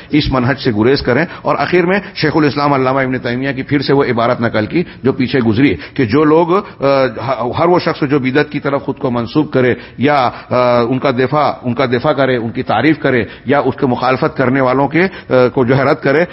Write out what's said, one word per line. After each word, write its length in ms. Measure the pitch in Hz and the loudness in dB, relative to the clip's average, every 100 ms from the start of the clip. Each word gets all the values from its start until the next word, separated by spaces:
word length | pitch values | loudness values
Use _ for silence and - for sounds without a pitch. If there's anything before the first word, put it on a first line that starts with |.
| - | -2
اس 220 | 147 - | 0 0
منہج 300 | 131 120 135 | 0 0 0
سے 80 | 135 104 | -2 2
گریز 240 | 113 139 | 2 2
کریں۔ 220 | - 123 170 - | 0 0 -2 -4
اور 140 | 131 151 | -4 -2
آخر 280 | 143 175 175 | 0 0 2
میں 120 | 196 202 | 0 -4
شیخ 180 | - 156 | -4 -2
الاسلام 380 | 160 147 139 147 | 2 0 0 0
علامہ 280 | 139 131 135 | 2 2 0
ابن 180 | 131 127 | -2 -4
تیمیہ 340 | 127 120 135 | -4 -4 -4
کی 100 | 131 | -6
پھر 180 | 131 143 | -4 -2
سے 140 | 135 | 0
وہ 100 | 139 | 0
عبارت 360 | 123 117 117 123 | 2 0 0 0
نقل 260 | 117 110 107 | -2 -2 -2
کی 160 | 165 175 - | -2 -4 -2
جو 100 | - | -2
پیچھے 280 | 135 123 139 | 0 0 0
گزری 340 | 113 104 139 87 - | 2 2 2 0 -4
کہ 100 | - | -4
جو 200 | 120 131 | 0 2
لوگ، 320 | 156 165 170 185 | 4 4 2 0
آ، 300 | 202 - 135 139 131 107 117 123 123 117 | -4 -4 0 2 0 -2 -6 -4 -4 0
ہر 100 | 165 | 2
وہ 100 | 175 | 2
شخص 240 | 170 160 147 | 0 -2 0
جو 80 | 147 | 0
بدعت 320 | 127 131 147 | 0 0 -2
کی 100 | 147 | -4
طرف 220 | 139 139 | -4 -4
خود 160 | 139 131 | -4 -4
کو 120 | 135 | -4
منسوب 420 | 120 113 151 156 | -4 -2 -2 0
کرے 220 | 135 123 113 - - | 2 2 0 -6 -2
یا، 320 | 131 143 123 - - | 0 2 0 -2 -4
آ، 300 | 123 123 120 | 0 2 2
ان 180 | 117 131 | 2 0
کا 120 | 143 | 0
دفاع، 420 | 127 127 151 139 - | 0 0 2 0 -2
ان 120 | 123 | -4
کا 100 | 120 | -2
دفاع 280 | 131 123 151 | 0 0 0
کرے، 240 | 139 135 127 | 0 0 0
ان 140 | 113 | -4
کی 120 | 107 | -6
تعریف 360 | 123 107 139 151 | -2 0 2 2
کرے 260 | 139 127 101 - | 2 0 -2 -6
یا 140 | - 139 | -2 0
اس 160 | 131 | 0
کے 120 | 120 139 | 0 -2
مخالفت 500 | 120 127 127 156 147 | 0 0 0 -2 0
کرنے 240 | 127 135 | 0 2
والوں 280 | 131 127 139 | 2 2 0
کے، 140 | 151 | 0
آ، 460 | 190 - - 127 123 | 0 -2 -2 2 2
کو 100 | 135 | 2
جو 120 | 120 131 | 2 2
ہے 60 | |
رد 200 | 135 151 | 2 0
کرے، 220 | 143 139 175 | 2 2 0